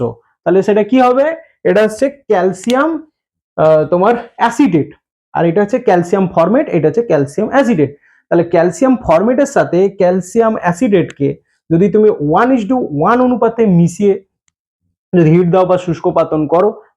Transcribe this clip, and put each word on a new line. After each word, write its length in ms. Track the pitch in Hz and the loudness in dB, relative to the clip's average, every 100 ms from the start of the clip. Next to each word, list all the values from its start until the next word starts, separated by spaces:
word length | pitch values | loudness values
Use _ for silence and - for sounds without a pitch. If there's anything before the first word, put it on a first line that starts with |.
| 117 - _ _ | -6 -8 _ _
তাহলে 200 | 165 185 | 0 0
সেটা 200 | 185 208 | 2 0
কি 160 | 208 262 | 0 2
হবে? 260 | 247 254 302 330 - _ | 2 2 0 -4 -14 _
এটা 200 | - 190 | -2 0
হচ্ছে 260 | 214 214 269 | 0 -2 -4
ক্যালসিয়াম, 1000 | - - 202 185 180 233 254 311 311 - _ _ _ _ - | -4 -4 0 0 -4 -4 -2 -2 -4 -12 _ _ _ _ -2
আহ, 260 | 156 156 147 | 2 2 2
তোমার 280 | 180 202 240 - - | 0 0 -2 -6 -4
অ্যাসিটেট। 540 | 226 - 277 165 143 - _ _ _ | -4 0 0 0 -4 -10 _ _ _
আর 120 | 151 165 | -4 -2
এটা 160 | 170 | 0
হচ্ছে 180 | 202 254 | -2 -2
ক্যালসিয়াম 480 | 233 180 170 196 185 - | 0 0 0 -2 0 0
ফর্মেট, 340 | 170 247 311 | 0 0 0
এটা 180 | 175 151 | 0 0
হচ্ছে 140 | 233 | -2
ক্যালসিয়াম 480 | 233 151 139 - 214 | -2 -2 -2 -4 -2
অ্যাসিটেট। 480 | 262 247 180 139 - _ _ - | 0 0 0 -2 -4 _ _ -4
তাহলে 140 | 170 | -2
ক্যালসিয়াম 520 | 170 170 175 - 262 247 - | 0 0 0 0 0 0 2
ফর্মেটের 420 | 160 214 254 277 180 | 0 2 0 0 0
সাথে 340 | 139 170 196 | 0 0 0
ক্যালসিয়াম 640 | 196 180 185 - 226 226 220 | 0 0 0 -2 -2 0 0
অ্যাসিটেটকে 760 | 175 170 254 196 - - 139 - _ _ - | -4 -2 0 0 0 -4 -6 -6 _ _ -2
যদি 160 | 165 202 | 0 2
তুমি 200 | 214 214 | 2 2
one 420 | - 147 170 247 262 | 0 0 0 2 0
is 60 | 190 | 0
to 60 | 254 - 143 180 | -4 -4 -2 0
one 100 | 240 | 2
অনুপাতে 440 | 254 240 226 226 214 | 0 0 -2 0 2
মিশিয়ে 480 | 175 170 170 202 190 _ _ _ _ _ _ _ _ - 175 | 2 2 0 -2 -2 _ _ _ _ _ _ _ _ -2 2
যদি 140 | 156 | 4
হিট 180 | 170 175 | 4 2
দাও 180 | 185 185 | 2 2
বা 120 | 180 | 0
শুষ্ক 280 | 180 156 185 | -2 -4 -2
পাতন 400 | 165 160 156 151 | -2 -2 -2 0
করো, 340 | 160 208 220 _ | 0 0 -4 _